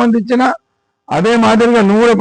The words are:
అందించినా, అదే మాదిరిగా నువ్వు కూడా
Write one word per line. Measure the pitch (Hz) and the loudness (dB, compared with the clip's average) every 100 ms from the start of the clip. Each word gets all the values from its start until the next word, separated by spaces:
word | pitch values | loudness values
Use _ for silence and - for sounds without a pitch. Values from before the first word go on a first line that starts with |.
అందించినా, | 240 226 214 254 254 226 _ _ _ _ - | 0 -2 -2 -2 -2 -4 _ _ _ _ -8
అదే | 139 208 233 | -4 -2 0
మాదిరిగా | 226 226 233 240 196 | 0 2 2 2 2
నువ్వు | 214 | 2
కూడా | 240 208 | 2 2